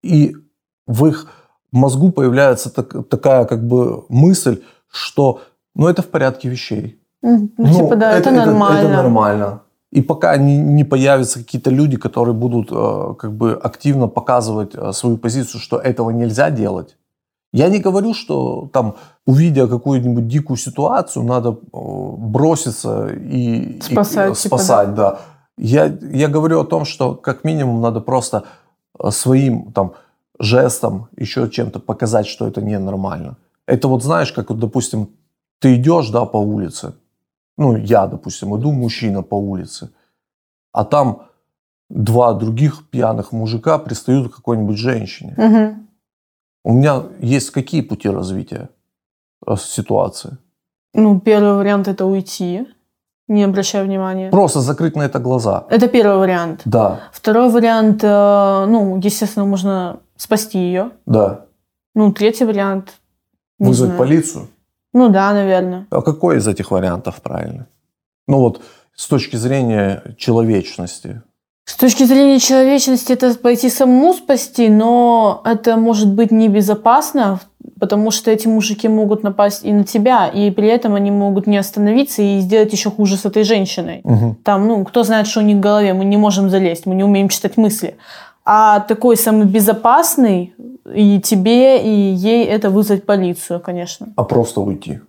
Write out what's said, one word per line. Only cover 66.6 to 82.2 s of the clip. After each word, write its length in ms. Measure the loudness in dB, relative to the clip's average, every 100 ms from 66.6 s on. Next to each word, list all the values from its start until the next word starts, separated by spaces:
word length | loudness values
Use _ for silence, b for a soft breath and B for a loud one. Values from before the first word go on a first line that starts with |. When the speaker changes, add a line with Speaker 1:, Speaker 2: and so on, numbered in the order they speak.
| -4
Speaker 1:
вариантов 500 | -2 -2 -4 -8 -12
правильный? 440 | -12 -10 -10 -14 -18 _ _ _ _ _ 0
Ну 120 | 2
вот, 220 | 2 0 b b b -18
с 120 | -2
точки 300 | -2 -2 -6
зрения 640 | -2 -2 0 0 -2 -4 -12 -8
человечности. 1040 | 0 0 2 0 -2 -12 -12 -12 -16 -16 _ _ _ _ -18
Speaker 2:
С 100 | 0
точки 300 | 2 4 4
зрения 340 | 6 6 4
человечности, 760 | 4 4 4 2 2 -2 0
это 220 | 0 0 2
пойти 340 | 0 2 0
самому 440 | 2 4 6 4
спасти, 560 | 2 0 0 0 0 4
но 720 | 4 4 4 4 4 2 0 -2
это 320 | 0 2 2
может 300 | 2 2 2
быть 240 | 2 2
небезопасно, 1080 | 4 4 4 2 2 2 2 2 -2 0 -2 -10 _ -20 -6
потому 320 | -2 0 0
что 200 | -2 0
эти 160 | 0 2
мужики 400 | 0 0 -2 0
могут 340 | 2 2 0
напасть 400 | -2 0 0 0 0
и 60 |
на 100 | 0
тебя, 440 | 2 0 2 2 2
и 220 | 0 0
при 160 | 2 2
этом 280 | 2 0 0
они 160 | 0
могут 360 | 0 0 0 0
не 100 | 0
остановиться 640 | -2 -2 0 2 0 0